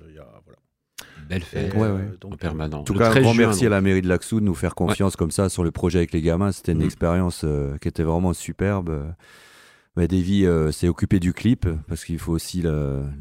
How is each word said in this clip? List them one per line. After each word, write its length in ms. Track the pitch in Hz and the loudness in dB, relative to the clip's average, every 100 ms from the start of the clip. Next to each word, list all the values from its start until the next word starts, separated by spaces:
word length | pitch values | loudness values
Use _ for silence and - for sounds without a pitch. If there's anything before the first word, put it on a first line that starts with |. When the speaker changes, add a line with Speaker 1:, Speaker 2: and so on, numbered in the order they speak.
| 80 | -20
Speaker 1:
il 60 | 78 | -20
y 40 | |
a, 80 | 64 - | -20 -20
voilà. 160 | _ - _ _ _ - - - 76 | _ -20 _ _ _ -20 -20 -18 -8
Speaker 2:
Belle 160 | 90 | -8
fête, 300 | 82 80 76 | -6 -6 -4
Speaker 1:
Et, 40 | 104 | 0
Speaker 3:
Ouais, 100 | 110 | 0
Speaker 1:
euh, 80 | 98 | 0
Speaker 3:
ouais. 220 | 101 92 | -4 -10
Speaker 1:
donc, 120 | 98 | -14
Speaker 2:
en 40 | - | -8
permanence. 440 | 85 78 78 76 | -6 -4 -6 -6
Speaker 3:
En 20 | |
tout 100 | 71 | -4
Speaker 2:
Le 60 | 98 | 2
Speaker 3:
cas, 80 | 113 | 4
un 40 | |
Speaker 2:
treize 120 | 123 | 6
Speaker 3:
grand 100 | 123 | 6
Speaker 2:
juin, 140 | 113 113 | 6 4
Speaker 3:
merci 180 | 101 117 | 4 2
à 40 | |
Speaker 2:
donc. 20 | |
Speaker 3:
la 100 | 101 | 4
mairie 200 | 98 95 | 4 2
de 60 | 92 | 2
Laxou 320 | 90 - 110 | 0 0 -2
de 60 | 104 | 0
nous 80 | 80 | 0
faire 160 | 87 | -4
Speaker 2:
Ouais. 160 | - 90 | -2 -2
Speaker 3:
confiance 280 | 107 98 - | 2 0 0
comme 160 | 82 | -2
ça 180 | - 95 | 0 0
sur 140 | - | 0
le 80 | 82 | -2
projet 280 | - 90 87 | 0 0 2
avec 120 | 82 | 0
les 80 | 87 | 0
gamins. 300 | 80 85 101 | 0 2 0
C'était 200 | 90 - | -2 -2
une 60 | 80 | 0
Speaker 2:
Mhm. 60 | 80 | 0
Speaker 3:
expérience, 560 | - 85 90 90 - | 0 0 2 0 -2
euh, 340 | 78 73 69 73 | -2 -2 -2 -4
qui 80 | 85 | -6
était 160 | - | -2
vraiment 300 | 80 82 92 | 0 2 0
superbe. 560 | 85 - - 98 98 87 76 76 90 _ - - - - _ _ - | -2 -6 -4 -2 -2 -4 -6 -6 -12 _ -20 -20 -20 -20 _ _ 0
Euh, 100 | 82 | 2
Davy, 380 | 95 90 101 92 | 2 2 4 4
euh, 260 | 82 78 | 4 2
s'est 160 | 76 87 | 2 0
occupé 300 | 82 104 98 | 0 2 2
du 100 | 87 | 2
clip, 340 | - 110 123 90 78 - | 0 0 2 0 -4 -6
parce 160 | 82 | -10
qu'il 160 | - 80 | -6 -6
faut 140 | - | -2
aussi 280 | 82 - 90 | -4 -2 -2
le, 420 | 82 76 71 69 69 69 | 0 0 -2 -2 -6 -6